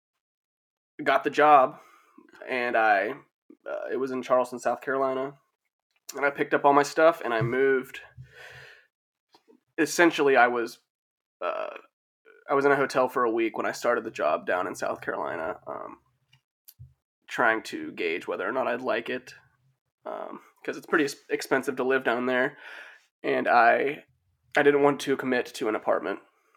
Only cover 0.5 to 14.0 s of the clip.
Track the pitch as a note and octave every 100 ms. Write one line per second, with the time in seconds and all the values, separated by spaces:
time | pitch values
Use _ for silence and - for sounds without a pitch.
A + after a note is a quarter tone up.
0.5 | _ _ _ _ - C#3+ C3+ D3+ D3 D3
1.5 | D3 C3 - - _ _ - _ - -
2.5 | B2+ B2 A#2 A2 G2+ G#2 C#3 - _ _
3.5 | - - - - A#2+ C3 B2+ B2 B2+ B2
4.5 | B2 B2 A#2+ - C3+ C3+ C3 C3+ D3 _
5.5 | _ _ _ _ _ - C3+ C#3 C#3+ C#3+
6.5 | D3+ C#3+ C#3+ C#3+ - D#3+ E3+ A#2 A2+ A#2
7.5 | B2+ C3+ C3 B2+ - - - - - -
8.5 | - - - _ _ _ _ _ _ _
9.5 | _ _ - D3 - E3+ D#3+ C#3 C3 B2
10.5 | A#2+ A#2 - _ _ _ _ _ - F2
11.5 | - - - - _ _ _ _ _ -
12.5 | C#3+ C#3+ C#3 C3 C3+ B2+ C3+ A#2+ A#2 A2
13.5 | A#2+ G#2+ - A#2+ A#2